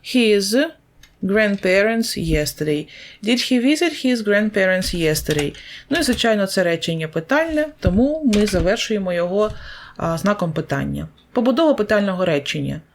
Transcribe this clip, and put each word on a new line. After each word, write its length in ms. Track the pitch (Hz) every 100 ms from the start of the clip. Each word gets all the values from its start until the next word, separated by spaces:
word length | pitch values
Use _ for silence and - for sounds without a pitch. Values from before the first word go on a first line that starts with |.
his 600 | - 254 220 202 196 233 320 - _ _ - _
grandparents 1120 | 190 208 208 202 185 190 214 226 226 - 165 156
yesterday. 500 | 151 - 156 151 156 - - -
Did 280 | 208 240 -
he 140 | 254 247
visit 400 | 302 349 302 262
his 100 | 247
grandparents 800 | 208 202 214 208 190 185 185 175
yesterday? 600 | 160 156 - 151 147 - - - -
Ну 100 | 320
і, 40 |
звичайно, 440 | 277 240 233 214 190
це 160 | 190
речення 440 | 175 165 170 165 156
питальне, 600 | 165 160 285 330 311 302 -
тому 520 | 196 190 269 311 294 208
ми 100 | 208
завершуємо 680 | 185 165 208 - 214 185
його, 380 | 175 175 196 214 - - - - -
а, 200 | 165 165
знаком 360 | 196 202 175
питання. 540 | 160 156 139 139 143 160 _ _
Побудова 420 | - 233 254 320
питального 520 | 262 208 214 202 185 180
речення 560 | 147 143 156 139 147 -